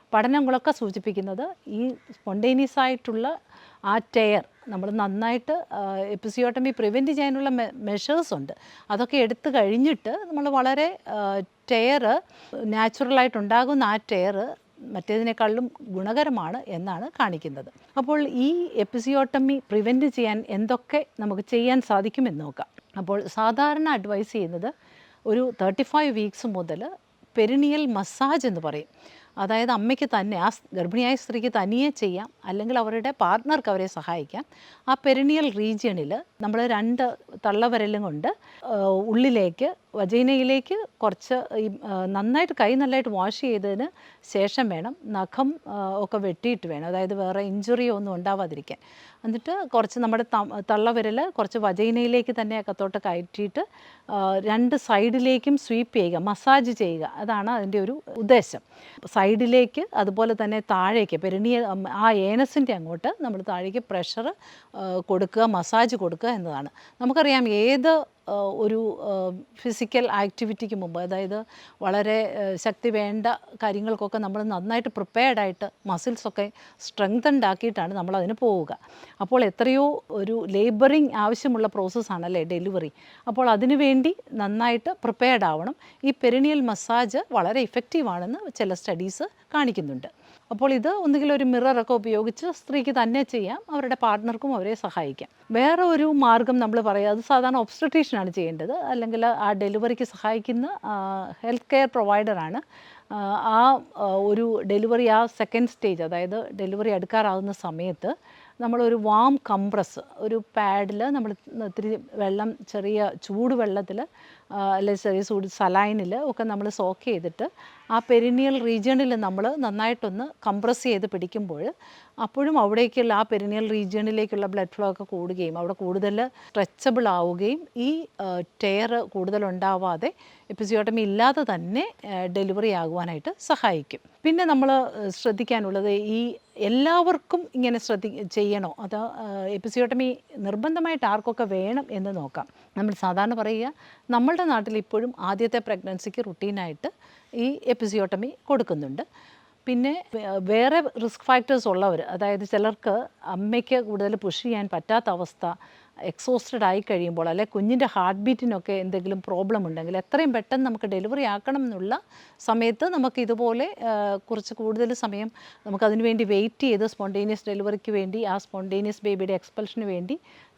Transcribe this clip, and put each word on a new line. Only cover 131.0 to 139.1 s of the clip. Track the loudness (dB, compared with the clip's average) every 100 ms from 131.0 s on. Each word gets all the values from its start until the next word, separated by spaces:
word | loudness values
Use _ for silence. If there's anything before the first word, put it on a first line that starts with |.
ഇല്ലാതെ | 0 4 4 2 0 -4
തന്നെ, | -4 -4 -4 -8 -8
ആ, | -6 -4
ഡെലിവറി | -2 -2 0 0
ആകുവാനായിട്ട് | 0 -2 -4 -4 -6 -8 -6
സഹായിക്കും. | -2 0 2 0 -4 -14 _ _
പിന്നെ | 0 2 4
നമ്മൾ, | 4 4
ആ, | 4 2 -4 -8
ശ്രദ്ധിക്കാനുള്ളത് | -4 -2 -2 -2 -2 -2 -2 0
ഈ | 0 0 -2 -4 -6 _ -6
എല്ലാവർക്കും | 0 2 4 4 4 0 0 -4 -2 -2
ഇങ്ങനെ | 0 0
ശ്രദ്ധി-, | -2 -4 -4 -8 -6
ചെയ്യണോ | 0 0 0 -4 -8
അതോ, | -8 -6
ആ, | -6